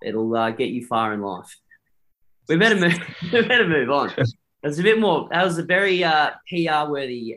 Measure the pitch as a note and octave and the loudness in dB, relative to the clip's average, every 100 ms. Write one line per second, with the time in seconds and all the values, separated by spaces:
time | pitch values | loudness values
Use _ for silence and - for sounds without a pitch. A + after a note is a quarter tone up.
0 | - A2 A2+ A2+ A2+ A2+ B2+ B2 A#2 A2+ | -6 -4 -2 0 -2 -2 -4 -4 -4 -2
1 | A2 G#2 G2 F#2 - - _ _ _ _ | -2 -4 -6 -8 -14 -20 _ _ _ _
2 | _ _ _ _ - E3 A3 G3+ E3+ E3+ | _ _ _ _ -2 2 4 4 2 0
3 | - - E3+ A#3+ A3+ B3 F#3 D3+ B2 C#3+ | -6 -12 -2 0 2 2 2 2 2 0
4 | A2 - A#2+ - _ _ D3 D3 G3 A3 | 0 -2 -2 -4 _ _ -6 0 2 4
5 | G#3 D3+ A#2 E3+ F#3 E3 E3+ F3+ G3 F3+ | 2 0 0 0 0 -2 0 2 2 2
6 | E3+ D#3 C#3+ - - F3 E3 D3+ D3+ C#3+ | 2 2 2 -2 -8 -4 0 0 -2 -4
7 | C3+ A#2+ A2+ | -6 -8 -10